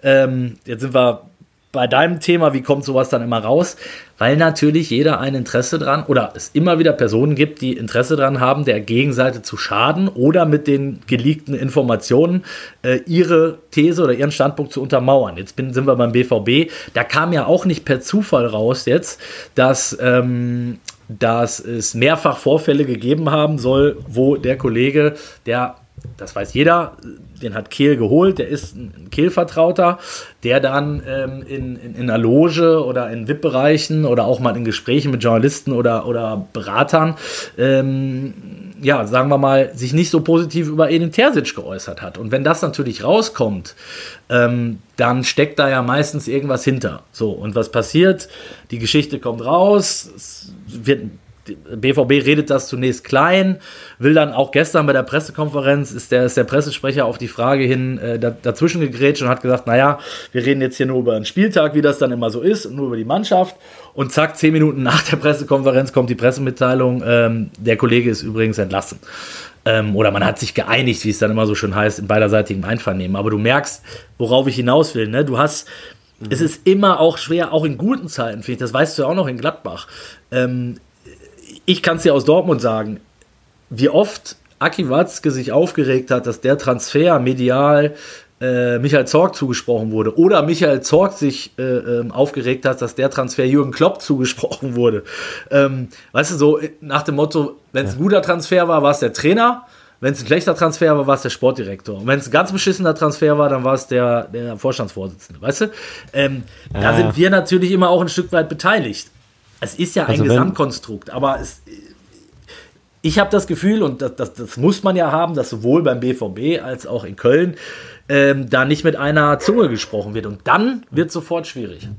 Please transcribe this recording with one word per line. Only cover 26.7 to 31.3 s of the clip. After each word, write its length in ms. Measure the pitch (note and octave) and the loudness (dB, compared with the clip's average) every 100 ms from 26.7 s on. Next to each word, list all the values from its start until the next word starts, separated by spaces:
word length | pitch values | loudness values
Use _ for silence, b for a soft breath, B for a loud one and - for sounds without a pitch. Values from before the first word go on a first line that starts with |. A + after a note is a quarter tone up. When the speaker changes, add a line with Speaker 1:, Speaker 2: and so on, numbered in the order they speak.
| F3 D#3 - A#2+ - - - | 4 0 -10 -20 -20 -20 -12
Speaker 1:
den 120 | A#2 | -8
hat 160 | G#2 G2+ | -8 -10
Kehl 260 | - C#3+ C3+ | 0 2 4
geholt, 420 | A2 C#3+ F#3 F#3+ | 4 4 4 0
der 100 | A#2+ | -4
ist 260 | D3 - - | -6 -10 -14
ein, 160 | A#2+ - | -16 -18
ein 140 | F2 | -10
Kehl-Vertrauter, 880 | - E3+ F3+ E3+ - E3 F3+ F3 F3+ B B B _ | -2 0 0 -2 2 2 4 2 0 B B B _
der 180 | A#2 C3 | 0 2
dann, 420 | C3+ C#3 D3 D3 C3+ | 2 0 -2 -6 -6
ähm, 360 | C3+ C3 | -6 -6